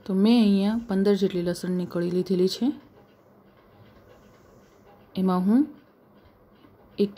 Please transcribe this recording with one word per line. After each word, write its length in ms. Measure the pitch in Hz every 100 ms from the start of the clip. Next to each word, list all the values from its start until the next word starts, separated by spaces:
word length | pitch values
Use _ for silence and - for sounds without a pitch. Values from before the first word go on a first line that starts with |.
તો 120 | - 190
મેં 120 | 208 240
અહીંયા 400 | 208 196 202 226 233
પંદર 260 | 190 196 202
જેટલી 220 | 190 175 175
લસણની 400 | 175 180 180 175
કળી 200 | 175 175 180
લીધેલી 340 | 180 185 185 -
છે. 120 | 247 - - - - _ _ _ _ _ _ - - - - - - - - - - - - - - -
એમાં 260 | 190 180 185
હું 160 | 233 302 - _ _ _ _ _ _ _ _ - - - -
એક 60 | 202